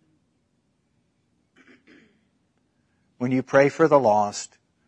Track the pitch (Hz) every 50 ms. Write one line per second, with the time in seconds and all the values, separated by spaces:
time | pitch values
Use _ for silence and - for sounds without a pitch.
0 | 156 156 156 _ _ _ _ _ _ _ _ _ _ _ _ _ _ _ _ _
1 | _ _ _ _ _ _ _ _ _ _ _ _ _ _ - _ _ _ - -
2 | 110 _ _ _ _ _ _ _ _ _ _ _ _ _ _ _ _ _ _ _
3 | _ _ _ - 123 127 131 131 127 - - 139 143 139 - - 160 147 147 139
4 | 123 107 104 104 104 104 101 - - - _ _ _ _ _ _ _